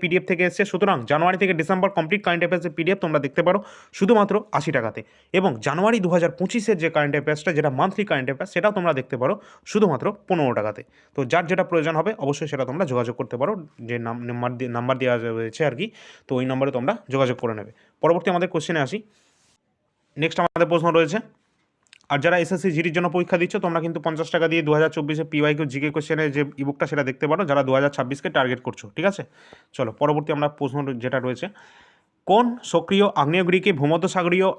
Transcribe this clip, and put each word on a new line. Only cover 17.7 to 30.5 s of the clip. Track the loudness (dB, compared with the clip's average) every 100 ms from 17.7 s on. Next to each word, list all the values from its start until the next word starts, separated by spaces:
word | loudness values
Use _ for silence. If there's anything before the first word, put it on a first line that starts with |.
| -18 _ _
পরবর্তী | 2 2 2
আমাদের | 0 0
কোশ্চেনে | -2 -2 -2 -2
আসি। | -4 -12 _ _ _ _ _ _ _ _ _ _ -4
নেক্সট | -2 0
আমাদের | 0 2 2
প্রশ্ন | 4 4 4
রয়েছে, | 4 0 -6 _ _ _ _ _ _ -16 -4
আর | 0
যারা | 2 2
এসএসসি | 2 0 0 0
জিডির | 0 0
জন্য | 0 0
পরীক্ষা | 0 0
দিচ্ছ | 0 -2
তোমরা | -2 -2
কিন্তু | -2 -4 -4
পঞ্চাশ | -4 -2
টাকা | 0 2
দিয়ে | 2
দু | 2 4
হাজার | 2 0
চব্বিশে | -2 -2 -2
পিওয়াইকিউ | 0 2 2 -2
জিকে | -2 -4
কোশ্চেনের | -2 -2 0 0 0
যে | -2 -4
ইবুকটা | -6 -2 -2
সেটা | -2 -2
দেখতে | -2 0
পারো, | 0 2
যারা | 2
দু | 2 2
হাজার | 2 0
ছাব্বিশকে | -4 -4 -2 0
টার্গেট | 0 -2 -6
করছো, | -10 -10 -4
ঠিক | -2
আছে? | -2 -8 _ -20 -20 _
চলো | -6 -4 0
পরবর্তী | 0 2 -2 -2
আমরা | -2